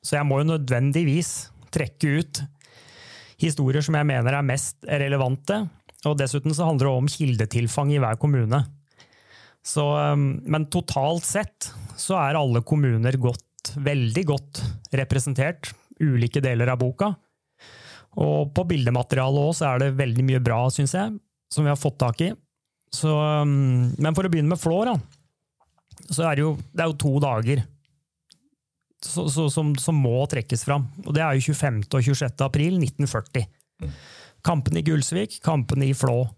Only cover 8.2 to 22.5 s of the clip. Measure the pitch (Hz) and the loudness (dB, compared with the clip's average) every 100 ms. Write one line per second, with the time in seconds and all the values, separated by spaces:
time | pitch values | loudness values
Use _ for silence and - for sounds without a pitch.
8.2 | 147 139 110 131 135 - _ _ - _ | 2 2 2 2 0 -6 _ _ -20 _
9.2 | _ - - _ - - 147 147 147 143 | _ -20 -20 _ -6 -2 0 0 2 2
10.2 | 139 135 147 156 151 180 170 - 139 170 | 0 -2 -2 -2 -2 -4 -2 -2 -2 -2
11.2 | - 196 214 _ - - - - - 190 | -2 -4 -4 _ -14 -12 -16 -10 -4 0
12.2 | 139 156 143 117 117 151 139 113 120 131 | 0 0 2 0 2 2 2 2 2 2
13.2 | 123 120 _ - - 135 139 143 117 113 | 0 -2 _ -14 -12 -6 -2 0 0 0
14.2 | 180 139 - - 113 - - 135 131 135 | 0 -2 -4 -8 -8 -8 -4 -2 0 0
15.2 | 127 135 139 175 - - _ - 156 123 | 0 0 0 -2 -12 -16 _ -2 2 2
16.2 | 120 143 135 120 123 123 123 123 202 185 | 2 2 0 2 0 2 -2 0 -2 -2
17.2 | _ _ _ _ - - - - - - | _ _ _ _ -20 -20 -20 -20 -14 -2
18.2 | 151 151 147 147 175 165 123 123 120 131 | 0 2 0 0 0 2 2 0 0 0
19.2 | 131 143 147 165 147 127 139 135 135 117 | 2 2 0 0 0 2 0 0 0 2
20.2 | 131 131 120 113 127 - 139 180 208 214 | 2 2 2 2 0 0 0 0 -4 -6
21.2 | _ _ _ - 151 143 151 - - 110 | _ _ _ -2 0 0 -2 0 -2 0
22.2 | 170 226 _ | -2 -4 _